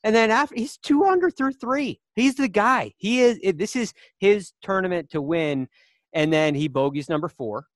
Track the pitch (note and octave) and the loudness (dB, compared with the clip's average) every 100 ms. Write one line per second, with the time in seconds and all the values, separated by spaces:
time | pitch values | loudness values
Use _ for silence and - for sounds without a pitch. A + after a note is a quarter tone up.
0 | G#3+ A3+ A3+ A3+ C#4+ - A#3+ - - C#4+ | 4 2 4 2 0 -4 -10 -10 0 2
1 | G4 F#4 F4+ - C4+ C4+ A#3+ C4+ C4 - | 4 4 0 0 -4 -4 -6 -4 -4 -8
2 | _ - C4 C4 C4 G#3 A3 B3+ A2 _ | _ 0 0 2 0 2 2 2 -2 _
3 | G3 B3 B3 A#3 F#3+ D#3 G#3+ B3+ A3 - | -2 4 4 2 -2 -2 -4 -4 -6 -8
4 | - _ G3 G#3 F3 _ - F#3+ F#3 F3 | -20 _ 2 2 0 _ -4 -2 0 -4
5 | D3 D#3 C#3 E3+ D3+ C#3 C3 _ _ _ | -4 -6 -2 -2 0 -2 -6 _ _ _
6 | _ D#3+ D#3 D#3 D#3 C#3+ D3+ C3+ C#3 C#3+ | _ -2 2 2 2 0 -2 0 -2 -2
7 | C#3 D3+ D#3+ _ A#2+ G#2+ D#3 | -4 -4 -4 _ -8 -8 -12